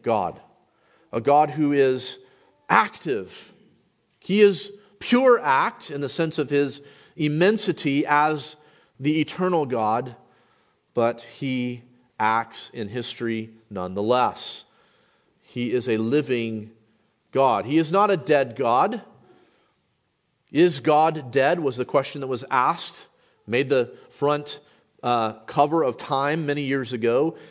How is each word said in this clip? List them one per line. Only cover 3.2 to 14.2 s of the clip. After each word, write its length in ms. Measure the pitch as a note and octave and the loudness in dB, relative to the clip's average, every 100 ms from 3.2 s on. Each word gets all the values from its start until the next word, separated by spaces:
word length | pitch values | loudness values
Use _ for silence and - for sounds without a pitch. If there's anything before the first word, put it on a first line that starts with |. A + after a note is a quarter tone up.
| F2+ - - - _ _ _ _ _ _ | -8 -16 -20 -20 _ _ _ _ _ _
He 220 | - G3+ | -2 6
is 300 | G#3 F3+ - - _ _ | 6 4 -4 -14 _ _
pure 380 | - A#3+ C4 A3+ | 0 4 6 4
act 480 | D3+ C3+ G3 - - | 4 2 2 -4 -10
in 80 | C#3+ | -8
the 80 | C#3 | -6
sense 300 | - D#3+ D#3 | -4 -2 -2
of 120 | C#3 | 0
his 320 | C#3+ C#3+ - - - _ - | 0 0 -4 -18 -20 _ -4
immensity 880 | D3+ D3+ F#3 A3 G3 D3+ D3 C#3 D3 | -2 2 2 2 -2 -2 0 0 2
as 500 | D3 D3+ D#3 - - _ _ _ - | 2 2 -2 -8 -18 _ _ _ -8
the 220 | C#3 D#3 | -2 -2
eternal 460 | D3 - F#3 F3 C3+ | -2 -4 -2 0 0
God, 500 | A#2+ G#2+ A#2 C3 A#2 _ _ _ _ _ _ _ | -2 0 -2 -4 -12 _ _ _ _ _ _ _
but 300 | - A#2 A#2 | 0 0 -2
he 600 | - - C#3 B2+ B2 B2 - _ _ - | -10 -10 -4 -4 -4 -8 -14 _ _ -2
acts 520 | A2 A2+ A#2 - - | 0 0 -2 -10 -14
in 140 | B2 G#2 | -10 -8
history 600 | A#2+ A#2 - A#2 A2+ A2+ - - | -8 -10 -6 -4 -4 -8 -16 -14
nonetheless. 920 | G2+ F2+ F#2 G#2+ B2 | -8 -6 -4 0 2